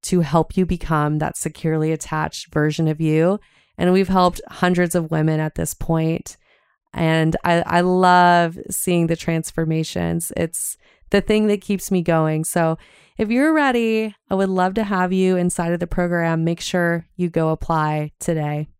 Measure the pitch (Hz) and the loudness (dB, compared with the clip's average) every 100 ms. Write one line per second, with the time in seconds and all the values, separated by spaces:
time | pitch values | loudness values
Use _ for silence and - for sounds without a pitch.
0 | - 180 156 165 160 - 180 175 - 160 | 0 0 2 0 0 0 0 -2 -2 0
1 | 147 151 151 - 160 156 165 156 156 156 | 0 0 -2 -4 -8 -4 -2 0 0 -2
2 | - 156 156 - - - 151 151 160 156 | -4 -6 -6 -8 -6 0 0 0 -2 0
3 | 160 156 165 208 _ _ _ - 180 185 | 0 2 2 0 _ _ _ -2 2 2
4 | 185 190 180 180 - - 180 180 175 175 | 2 2 2 0 -14 -2 0 2 2 0
5 | 160 160 156 156 156 - 160 - - 165 | -2 0 0 0 -2 -4 -8 -6 -2 0
6 | 160 165 - - _ _ _ _ _ - | 0 -2 -8 -20 _ _ _ _ _ -2
7 | 160 160 160 160 175 170 - 175 180 185 | 0 2 2 0 2 0 2 2 2 4
8 | 185 180 175 175 170 170 - - - 175 | 6 6 6 6 2 -2 -10 -6 0 0
9 | 165 165 - 165 160 - 160 160 160 180 | 2 0 -2 -4 -4 -4 -2 -2 -2 -4
10 | - 170 165 - 165 - - - _ _ | -2 -2 -4 -4 -4 -4 -10 -12 _ _
11 | - 202 196 214 214 208 - 196 - 185 | 0 0 2 2 2 0 -2 -4 0 -2
12 | 170 165 156 156 160 - 165 160 - - | 2 2 2 -2 -2 0 0 -2 -8 -20
13 | _ - 214 240 294 311 285 240 226 220 | _ -6 -2 2 2 2 2 0 0 0
14 | 220 - _ 190 196 185 185 196 208 196 | -2 -10 _ -2 0 0 0 0 -2 0
15 | 180 185 185 185 180 - 170 175 175 - | 0 2 2 2 0 -2 -2 -2 -2 -2
16 | 175 170 165 160 160 170 - 180 170 170 | 0 0 0 0 0 -2 -4 -2 0 -2
17 | 165 - 175 160 160 160 - 165 151 151 | -6 -6 -2 0 0 -2 -2 0 0 -2
18 | 151 _ - 160 147 147 151 _ | -6 _ -4 -4 -2 -4 -8 _